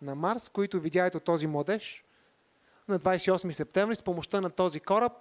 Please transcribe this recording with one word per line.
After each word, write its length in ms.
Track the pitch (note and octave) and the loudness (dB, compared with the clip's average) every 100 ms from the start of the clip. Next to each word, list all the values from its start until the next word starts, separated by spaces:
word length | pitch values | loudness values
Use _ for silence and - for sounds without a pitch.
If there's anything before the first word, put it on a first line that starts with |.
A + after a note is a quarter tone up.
на 120 | C#3 | -10
Марс, 340 | C#3 F3 A#3 - | -4 -2 -2 -4
които 320 | - G3+ F#3 | -2 -2 -2
видя 260 | D#3+ F3 F3+ | 0 2 2
ето 140 | E3+ | 0
този 260 | - E3+ D#3 | 0 0 0
младеж 580 | D3 D3 G#3+ - - _ _ _ _ _ _ _ _ - | -2 0 -2 -4 -14 _ _ _ _ _ _ _ _ -4
на 100 | F#3+ | 0
двайсет 280 | D#3+ F#3 - | 2 2 2
и 40 | |
осми 220 | F#3 F#3 | 2 0
септември 420 | D3+ D3 F#3 G#3 | -6 -2 0 0
с 80 | A3 | 0
помощта 380 | - E3+ D3 G3+ | -4 -6 -2 -2
на 100 | F#3 | -2
този 300 | - F#3 D3+ | 0 0 0
кораб. 320 | - G3+ A#3+ - | 0 2 2 -2